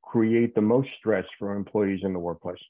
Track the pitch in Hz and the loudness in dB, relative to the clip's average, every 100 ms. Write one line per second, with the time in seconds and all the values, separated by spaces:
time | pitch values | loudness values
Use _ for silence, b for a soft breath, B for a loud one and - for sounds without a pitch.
0 | - 117 113 117 117 117 107 120 135 - | -2 0 2 2 2 2 2 2 0 -6
1 | 110 101 90 - 101 101 98 110 98 95 | -2 -2 -2 -10 -8 -6 -4 0 0 0
2 | 98 92 87 82 90 90 - | -2 -4 -6 -8 -10 -12 -16